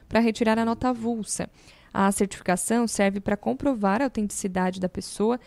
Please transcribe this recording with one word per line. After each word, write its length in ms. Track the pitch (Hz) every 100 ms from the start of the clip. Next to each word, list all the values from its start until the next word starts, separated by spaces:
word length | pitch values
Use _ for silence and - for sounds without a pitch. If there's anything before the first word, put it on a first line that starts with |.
| -
para 100 | 214
retirar 400 | 233 214 220 220
a 60 |
nota 240 | 226 233 254
avulsa. 600 | 240 226 226 196 - - _ - - -
A 160 | - 196
certificação 800 | 202 196 - - 180 - 233 233
serve 320 | - 196 196
para 160 | 196 202
comprovar 640 | 226 254 285 240 202 208
a 40 |
autenticidade 760 | 277 - 208 - 196 185 185 190
da 80 | 185
pessoa 500 | - - - 214 247